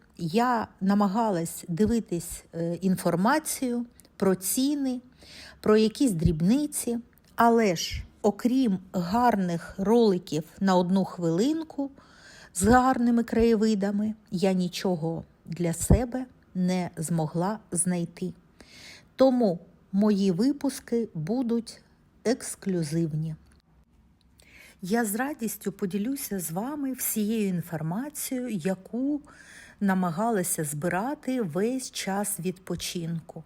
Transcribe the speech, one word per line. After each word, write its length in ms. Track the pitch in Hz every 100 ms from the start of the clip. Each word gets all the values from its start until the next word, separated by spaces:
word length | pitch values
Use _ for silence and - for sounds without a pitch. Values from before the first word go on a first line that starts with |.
| _ -
я 500 | 170 196 247 240 - -
намагалась 840 | 190 202 202 202 226 180 165 - -
дивитись, 760 | 165 214 233 - 175 - - -
е, 220 | 165 165 170
інформацію 1080 | 185 180 175 165 202 302 302 - 254 240 240 - - _
про 180 | 190 185
ціни, 680 | - - 269 294 269 254 - _ - - - -
про 180 | - 214
якісь 340 | 220 - 277
дрібниці, 880 | 170 170 156 170 262 294 - - 233 - _ _ -
але 400 | 233 233 220 165
ж, 280 | - - - _
окрім 580 | 208 202 247 262 247 190 -
гарних 840 | 190 170 220 247 214 180 170 - -
роликів 680 | 190 233 226 185 - 147 170 -
на 160 | 196 185
одну 300 | 180 190 180
хвилинку 840 | - 170 165 254 320 311 - 277 - - - - - - -
з 80 |
гарними 600 | 196 254 254 262 240 233
краєвидами, 880 | 226 226 233 226 220 214 196 202 214 214 _
я 220 | 180 190
нічого 680 | 185 180 - 202 180 160 165 - _ -
для 280 | 165 170
себе 520 | 165 - 202 247 254 254 - _
не 360 | 185 180 185 175 -
змогла 640 | 156 165 156 165 180 214 -
знайти. 640 | 175 180 180 170 - 180 - _ _ - - - - _ -
Тому 440 | 262 254 220 170 - _ _
мої 400 | 196 214 196 196
випуски 800 | 170 254 285 277 269 - 233 220
будуть 680 | 165 156 247 240 233 226 - _ _ _ _
ексклюзивні. 1120 | 208 262 - - 202 180 151 160 165 156 160 156 - _ _ _ _ _ _ _ _ _ - - - -
Я 240 | 175 233 220
з 100 | 208
радістю 560 | 269 302 226 - 208
поділюся 680 | - 196 202 208 277 - 196
з 120 | 156
вами 420 | 165 240 302 269
всією 540 | 254 - 220 208 226 202
інформацією, 1040 | 180 - 156 156 190 285 - - 254 247
яку 720 | 214 165 185 - 233 269 294 - - - - - -
намагалася 840 | 202 190 180 160 226 214 175 -
збирати 800 | 151 147 170 170 240 294 - 254
весь 500 | 196 160 220 262 -
час 480 | - - 196 202 -
відпочинку. 1040 | 170 180 - 170 - 180 165 170 - 165